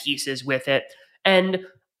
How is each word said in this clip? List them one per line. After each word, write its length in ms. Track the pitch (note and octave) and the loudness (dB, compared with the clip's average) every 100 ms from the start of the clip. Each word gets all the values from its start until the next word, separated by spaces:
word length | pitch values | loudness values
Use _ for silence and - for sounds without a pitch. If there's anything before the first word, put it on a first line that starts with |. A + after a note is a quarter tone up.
pieces 420 | D3 C3+ C#3 C3 | -6 -4 -4 -6
with 240 | B2+ C3 C#3 | -2 -2 0
it. 160 | C3+ - - _ _ | -2 -2 -16 _ _
And 420 | F#3+ F#3+ F#3 F#3 - _ _ _ | 2 4 4 0 -6 _ _ _